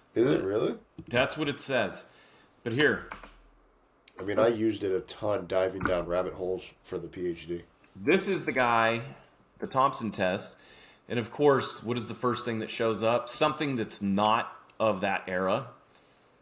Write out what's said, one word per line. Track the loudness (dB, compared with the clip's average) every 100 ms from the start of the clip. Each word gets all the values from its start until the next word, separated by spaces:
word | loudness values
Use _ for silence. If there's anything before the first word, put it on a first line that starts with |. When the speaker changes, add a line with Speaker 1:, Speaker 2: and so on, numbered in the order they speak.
| _ 0
Speaker 1:
Is | 2 2
it |
really? | 0 0 -2 -4 -12 -20 -2
Speaker 2:
That's | 0 0 0
what | -4
it | -4
says. | -2 0 0 -4 -12 -20 -20 -20 _ _
But | -6
here. | 2 2 2 -4 -14 -16 -20 -20 _ _ _ _ _ _ -10
Speaker 1:
I |
mean, | -4 2
I | 4
used | 4 0 0
it | -2
a | -2
ton | -4 -6 -2 -2 0
diving | 0 0 0
down | 0 0 0
rabbit | -2 -2
holes | -4 -4 -4 -6 -18
for | -10 -8
the | -8
P | -6 -6
H | -6 -8
D. | -10 -10 _ -20 -6
Speaker 2:
This | 2 2 2
is | -2 0
the |
guy, | 2 4 6 4 2 -4 -14 -20 _ _ _
the | -4
Thompson | 2 2 2 -4
test. | 0 0 0 -4 -12 -20 -20 -20 -20 -6
And | -4
of | -4
course, | 2 6 6 2 -4
what | -4 -4
is | -4
the | -4
first | -2 0 -2
thing | -4
that | -4
shows | 0 0 2
up? | 2 2 0
Something | 0 0 0 -2 -2
that's | -4 -2
not | 0 4 4 4 0 -10 -20 _
of | 0 2
that | 0 -2 -2
era. | -2 0 0 -2 -14 _ _ _ _ _ _